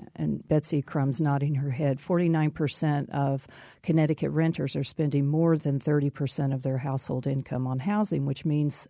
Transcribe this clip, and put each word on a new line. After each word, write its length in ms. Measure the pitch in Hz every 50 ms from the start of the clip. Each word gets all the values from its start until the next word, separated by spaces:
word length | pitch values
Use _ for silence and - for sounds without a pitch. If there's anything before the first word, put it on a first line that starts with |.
| - - -
and 320 | - 156 151 143 147 - -
Betsy 340 | 156 151 151 - - 147 135
Crum's 380 | - - 151 135 139 135 -
nodding 360 | 160 147 143 139 139 147 151
her 140 | 131 139 143
head, 300 | 127 123 156 143 135 127
forty-nine 520 | - - 185 175 180 170 165 160 156 151 156
percent 580 | 156 160 139 - - - 156 147 143 147 -
of 380 | - 143 139 139 139 135 - - - - - - - _ -
Connecticut 480 | - 160 160 156 151 160 - 160 143
renters 460 | 147 151 165 160 160 160 151 135 -
are 80 | 147 139
spending 420 | - - - 160 147 135 139 139
more 320 | 139 147 156 165 165 165 151
than 220 | - 147 139 139
thirty 300 | - - 151 147 143 143
percent 420 | - - 147 131 - - 139 135 135
of 100 | 131 131
their 160 | 135 131 131
household 480 | 120 139 135 135 - - 135 127 127
income 400 | 139 139 135 135 - - 123 127
on 140 | 131 127 131
housing, 440 | 127 190 208 208 214 196 - 143 139
which 200 | 139 135 - -
means 420 | 160 147 147 151 147 - - - -